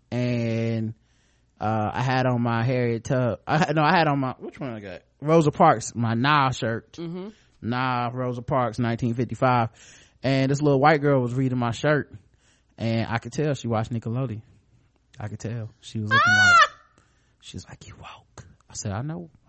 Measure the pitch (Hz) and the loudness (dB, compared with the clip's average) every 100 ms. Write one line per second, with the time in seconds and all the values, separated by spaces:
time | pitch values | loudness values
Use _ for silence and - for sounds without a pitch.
0 | - 120 123 120 117 113 113 113 110 - | -6 -2 -2 0 -2 -2 -2 -2 -4 -8
1 | _ _ _ _ _ - 107 110 104 107 | _ _ _ _ _ -6 -2 0 -2 -2
2 | 131 131 127 120 120 117 117 127 120 117 | 0 2 2 0 0 0 0 0 0 -2
3 | - 127 120 92 - 151 143 156 151 175 | -2 0 0 -2 -2 0 2 2 4 4
4 | 156 143 131 - 214 - 135 110 98 87 | 2 0 -2 -6 -14 -10 -10 -10 -12 -14
5 | _ - 143 165 151 - 160 113 - 113 | _ -8 2 4 4 4 4 4 -2 -4
6 | 117 117 139 151 135 123 113 113 - - | -2 2 2 4 2 0 -4 -4 -8 -12
7 | 170 180 202 - _ _ 107 123 127 123 | -10 -10 -12 -16 _ _ -4 -2 0 -2
8 | 120 127 123 123 117 139 117 107 117 117 | -2 -4 -6 -6 -2 0 0 0 -2 0
9 | 120 120 113 113 131 123 113 - - - | -2 -2 -4 0 2 4 0 -4 -20 -20
10 | _ _ 131 135 135 139 147 135 147 156 | _ _ -2 0 0 2 2 4 6 4
11 | 143 139 120 127 131 127 120 110 147 147 | 4 2 2 0 0 0 -2 0 0 0
12 | - - _ _ _ _ _ - 113 113 | -2 -14 _ _ _ _ _ -6 -2 -2
13 | 107 113 120 - 151 135 117 110 107 117 | -2 -4 -6 -4 -2 -2 -2 -4 -2 -6
14 | 113 120 131 107 - _ _ _ _ _ | -6 -6 -6 -8 -14 _ _ _ _ _
15 | _ - 104 104 113 117 110 _ - 113 | _ -14 -12 -10 -8 -8 -10 _ -10 -6
16 | 107 539 698 740 719 679 587 - _ _ | 0 2 4 6 6 6 4 0 _ _
17 | _ _ _ _ - 90 - - - - | _ _ _ _ -16 -16 -16 -20 -20 -20
18 | - - _ - - - _ - 107 98 | -18 -20 _ -20 -20 -20 _ -10 -6 -6
19 | 147 170 170 _ | -6 -10 -14 _